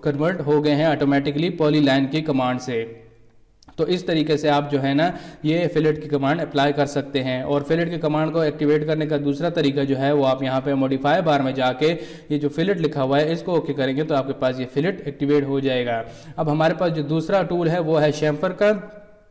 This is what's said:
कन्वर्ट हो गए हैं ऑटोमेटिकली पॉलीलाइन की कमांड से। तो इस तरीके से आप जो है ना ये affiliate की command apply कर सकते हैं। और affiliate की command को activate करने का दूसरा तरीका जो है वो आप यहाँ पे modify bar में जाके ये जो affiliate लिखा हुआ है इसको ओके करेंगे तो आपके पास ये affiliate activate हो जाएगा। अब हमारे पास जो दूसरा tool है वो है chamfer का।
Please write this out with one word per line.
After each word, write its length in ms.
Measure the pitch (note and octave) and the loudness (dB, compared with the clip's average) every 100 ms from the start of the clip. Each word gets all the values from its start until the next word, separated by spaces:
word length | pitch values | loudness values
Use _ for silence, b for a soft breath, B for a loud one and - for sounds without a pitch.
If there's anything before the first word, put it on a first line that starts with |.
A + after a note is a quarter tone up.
कन्वर्ट 380 | D#3 C#3 D#3 F#3 | -2 0 0 0
हो 200 | C#3+ D3+ | 2 2
गए 100 | D3 | 4
हैं 160 | C#3+ D#3+ | 2 2
ऑटोमेटिकली 600 | D3 C#3+ C#3 C#3 C#3+ E3+ | 2 2 2 0 -2 -2
पॉलीलाइन 580 | - D3+ D3+ C#3+ C3+ C3+ | 0 2 4 4 4 2
की 140 | D3+ | -2
कमांड 380 | D#3 C3+ B2+ B2+ | -2 0 0 -2
से। 440 | B2+ A#2 A2+ - - - - _ _ _ - - | -4 -4 -6 -10 -20 -20 -20 _ _ _ -20 -4
तो 100 | D#3+ | -2
इस 200 | F3+ F3+ | -2 0
तरीके 300 | E3 D3+ D3+ | 0 2 0
से 120 | D3+ | 2
आप 200 | D3 C#3+ | 0 2
जो 80 | C#3+ | -2
है 140 | C3+ | 0
ना 240 | C#3 E3+ F3+ B B D3+ | 2 0 -2 B B -2
ये 220 | E3 E3+ | 0 0
affiliate 340 | D#3 D#3 D3+ | 2 2 0
की 60 | C#3+ | -2
command 340 | C#3+ C3+ D#3+ | -2 0 0
apply 320 | D#3+ C#3+ C#3 | -2 0 0
कर 120 | C#3+ F3 | 2 0
सकते 340 | - - C#3 | -2 -4 -4
हैं। 240 | C3 B2+ | -2 -4
और 200 | C3+ C#3+ | -2 -2
affiliate 260 | C#3 E3 E3+ | 0 0 0
की 80 | E3 | -2
command 340 | D#3+ D3+ D#3 | -2 0 0
को 120 | D#3+ | 0
activate 420 | D#3+ D3 D3 D3+ D3+ | -2 0 2 2 2
करने 200 | D#3 D3+ | -2 0
का 120 | D3 | -2
दूसरा 320 | C#3+ C#3 E3+ | 0 0 -2
तरीका 340 | E3 C#3 C#3 | 0 0 0
जो 120 | C#3 C3 | 0 0
है 180 | C3+ | 2
वो 100 | D3 | 2
आप 200 | C3+ C3 | 2 0
यहाँ 180 | C3+ C3 | 0 -2
पे 120 | C3+ | 0
modify 480 | C#3 C3 C3+ C#3 E3 | 0 0 0 2 2
bar 200 | E3 C#3+ | 2 2
में 120 | C3 | 0
जाके 380 | C3 B2+ B2+ D3+ E3+ B B B | 0 -2 2 0 0 B B B
ये 60 | D3 | -2
जो 120 | C#3+ | -2
affiliate 280 | C#3+ F3+ F#3+ | -2 0 0
लिखा 240 | D#3 D3+ | 0 0
हुआ 180 | C3 C#3 | 0 2
है 140 | D3+ | 2
इसको 200 | E3 E3 | -2 -2
ओके 200 | E3+ E3 | -2 -2
करेंगे 300 | C#3+ C3 C3+ | -2 -2 0
तो 120 | D#3 D3 | 0 -2
आपके 180 | C3 | -2
पास 260 | C3 C3 B2+ | -2 -2 -2
ये 60 | B2+ | -4
affiliate 380 | - E3+ F#3+ - | -2 -2 -2 -8
activate 400 | C#3 C#3+ D3 C3+ | -4 2 2 2
हो 140 | C#3 | 0
जाएगा। 440 | C3+ B2+ A#2+ A#2 A2+ B B B | 0 0 0 -2 -4 B B B
अब 120 | D#3+ | -2
हमारे 240 | D3+ D#3+ | 2 2
पास 180 | E3 F3+ | 2 0
जो 120 | D#3 | -2
दूसरा 400 | C#3+ D#3 D#3+ G3 | -2 -2 0 0
tool 260 | E3+ F3 E3 | 0 0 0
है 100 | F3 | 0
वो 160 | D#3 D#3 | 2 2
है 160 | D3+ | 2
chamfer 400 | D3 D#3 D3 F#3 | 2 0 0 -2
का। 500 | - G#3 G#3 - - - - _ | 2 2 2 -4 -18 -20 -20 _